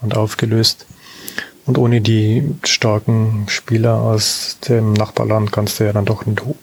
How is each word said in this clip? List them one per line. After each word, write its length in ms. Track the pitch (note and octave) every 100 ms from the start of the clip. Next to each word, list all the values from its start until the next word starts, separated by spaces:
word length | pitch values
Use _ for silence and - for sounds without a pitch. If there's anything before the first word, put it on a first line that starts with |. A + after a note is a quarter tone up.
und 140 | A2 A2
aufgelöst. 680 | G#2+ - A2+ A2+ A2 - - - - - - - - -
Und 140 | - B2+
ohne 220 | A#2+ A#2+
die 520 | G#2 A2 G#2+ A#2 C#3+ C#3+
starken 800 | - - A#2 G#2+ - A2+ A2 G#2+ G2+
Spieler 540 | - - A#2 A#2 A2+
aus 580 | A2+ A2 G#2+ - - - -
dem 240 | A#2 A2
Nachbarland 600 | G#2+ - - A2+ A2 G#2
kannst 260 | - G#2 -
du 40 |
ja 80 | G#2+
dann 120 | G#2
doch 220 | G2+ G#2+ -
nicht 180 | G#2
ho-, 120 | B2+ -